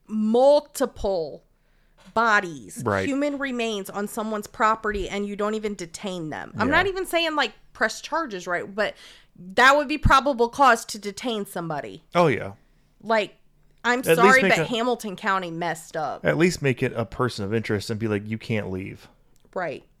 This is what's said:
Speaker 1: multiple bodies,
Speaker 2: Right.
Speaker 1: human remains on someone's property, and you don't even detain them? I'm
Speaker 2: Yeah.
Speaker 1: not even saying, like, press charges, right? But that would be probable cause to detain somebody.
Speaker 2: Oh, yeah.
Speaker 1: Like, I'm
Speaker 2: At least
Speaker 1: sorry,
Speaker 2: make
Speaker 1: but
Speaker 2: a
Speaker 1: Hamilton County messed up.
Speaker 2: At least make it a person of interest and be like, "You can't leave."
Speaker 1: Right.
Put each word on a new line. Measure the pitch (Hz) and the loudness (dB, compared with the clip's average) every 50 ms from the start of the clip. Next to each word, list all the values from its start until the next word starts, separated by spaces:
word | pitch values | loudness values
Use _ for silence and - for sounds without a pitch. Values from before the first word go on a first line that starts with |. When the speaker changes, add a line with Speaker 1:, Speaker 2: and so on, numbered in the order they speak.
| _ | _
Speaker 1:
multiple | - 214 214 214 220 226 240 262 277 294 294 294 - - - 262 - - - - 202 190 170 160 135 180 - _ _ _ _ _ _ _ _ _ _ _ _ _ 185 - | -6 -2 0 2 2 4 6 6 6 6 4 2 -2 -4 -4 -4 -4 -2 -4 -4 -2 -2 -2 -4 -6 -8 -14 _ _ _ _ _ _ _ _ _ _ _ _ _ -4 0
bodies, | 220 233 226 208 208 185 170 156 131 101 90 - 123 131 | 2 4 4 4 4 2 0 -6 -12 -14 -14 -12 -4 0
Speaker 2:
Right. | 110 101 95 95 | 0 2 2 2
Speaker 1:
human | 285 262 277 294 294 285 262 | 0 0 0 0 -2 -2 -2
remains | 277 269 247 240 226 226 214 202 190 - | -4 -4 -4 -2 -2 -2 -4 -6 -6 -8
on | 170 196 208 208 | -8 -8 -8 -6
someone's | - 240 214 220 220 208 208 | -6 -6 -6 -4 -6 -6 -8
property, | - - - 262 220 220 220 - 208 208 202 175 - | -8 -2 0 2 2 2 0 -2 -4 -4 -4 -4 -6
and | 190 202 202 | -4 -6 -6
you | 202 202 | -6 -4
don't | 202 208 214 220 | -4 -2 -2 -2
even | 220 208 208 208 | -4 -4 -6 -6
detain | 190 175 160 - - - 196 180 180 160 156 | -8 -10 -12 -12 -10 -8 -8 -6 -6 -6 -8
them? | 117 92 80 - - | -8 -8 -10 -10 -6
I'm | 147 220 262 | -2 0 2
Speaker 2:
Yeah. | 302 | 2
Speaker 1:
not | 339 381 | 2 2
even | 403 359 381 359 | 0 -2 -4 -4
saying, | - 349 339 339 320 311 | -2 -2 -2 0 0 0
like, | 294 262 202 - - - - | 0 -2 -2 -4 -10 -20 -20
press | - - 240 220 - - | -6 -2 -2 -2 -2 -6
charges, | - - 294 320 330 247 202 180 170 | -8 -6 -4 -4 -4 -4 -8 -8 -6
right? | 180 175 165 104 - | -4 -4 -4 -6 -6
But | 190 214 202 - - - - - - - _ _ _ | -4 -4 -4 -4 -4 -8 -16 -20 -20 -20 _ _ _
that | - 180 185 190 - 247 269 285 | -20 -18 -4 2 6 8 8 8
would | 294 294 254 | 6 4 0
be | 302 285 | -2 0
probable | - - 302 269 247 294 269 226 240 226 | 4 4 6 6 4 2 2 2 0 0
cause | - - 285 254 226 226 - | 2 4 6 6 6 4 0
to | - - 214 | -6 -12 -10
detain | 202 202 196 - - 262 226 208 202 | -10 -10 -10 -8 -6 -6 -4 -4 -6
somebody. | - - 185 170 165 151 143 123 104 92 - - _ - | -8 -8 -8 -8 -6 -6 -8 -8 -10 -14 -18 -14 _ 2
Speaker 2:
Oh, | 175 175 147 | 4 4 4
yeah. | 113 - - 98 101 - _ _ _ _ _ _ _ _ | 4 0 -2 -8 -12 -16 _ _ _ _ _ _ _ _
Speaker 1:
Like, | - 214 226 220 196 - - _ _ _ _ _ _ _ _ _ - | -4 0 0 0 0 -2 -6 _ _ _ _ _ _ _ _ _ -2
I'm | 233 240 254 | 0 0 2
Speaker 2:
At | - | 2
least | - 165 240 | 4 6 6
Speaker 1:
sorry, | 233 247 262 262 | 8 8 8 6
Speaker 2:
make | - 190 | 6 4
Speaker 1:
but | 226 175 | 4 2
Speaker 2:
a | 156 | 2
Speaker 1:
Hamilton | 165 247 220 233 254 240 226 - 214 180 | 0 -2 -2 -2 -2 -2 -2 -4 -8 -10
County | - - 208 196 190 185 170 | -4 -2 -2 0 0 -2 -6
messed | 165 165 175 170 156 - - - - | -6 -6 -4 -4 -4 -6 -8 -10 -8
up. | 160 151 127 95 - - | -6 -6 -6 -6 -2 -2
Speaker 2:
At | - 147 147 | 0 2 4
least | 170 185 165 - | 2 2 2 2
make | 143 135 123 - | 0 0 0 0
it | 131 123 - | -2 -2 -2
a | 120 113 | -2 -4
person | - - - 127 120 - - 101 | -4 -2 -2 -2 -2 -2 -4 -4
of | 95 | -2
interest | 110 113 107 - 110 98 - - | -2 -2 0 0 -2 -2 -2 -4
and | 110 101 | -4 -4
be | 113 107 | -2 -2
like, | 104 101 104 | -2 -2 -2
"You | 107 110 110 | -6 -8 -8
can't | - - 113 104 101 92 | -4 -4 -4 -4 -4 -4
leave." | 95 92 98 107 107 - - - _ _ _ _ _ _ _ _ | -6 -8 -8 -10 -12 -16 -20 -20 _ _ _ _ _ _ _ _
Speaker 1:
Right. | - 196 175 156 123 - - _ _ _ | -10 -8 -8 -6 -8 -10 -14 _ _ _